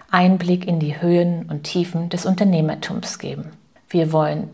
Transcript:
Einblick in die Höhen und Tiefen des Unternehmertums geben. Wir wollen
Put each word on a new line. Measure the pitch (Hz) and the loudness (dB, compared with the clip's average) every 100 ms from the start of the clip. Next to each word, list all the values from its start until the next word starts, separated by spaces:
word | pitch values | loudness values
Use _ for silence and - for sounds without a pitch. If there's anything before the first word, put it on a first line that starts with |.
| - | -2
Einblick | 180 180 190 175 180 180 | 4 4 4 2 0 0
in | 165 | -2
die | 151 143 | -2 -2
Höhen | 175 175 175 170 165 | 2 4 2 -2 -6
und | 147 | -8
Tiefen | 147 185 175 165 170 | -4 -2 -2 -2 -4
des | 175 - | -4 -2
Unternehmertums | 185 202 165 156 151 - - - - | 2 4 4 2 -2 -6 -8 -8 -10
geben. | - 143 - - _ _ _ | -10 -10 -12 -16 _ _ _
Wir | 175 160 | 0 2
wollen | 156 151 151 156 | 2 0 -2 -8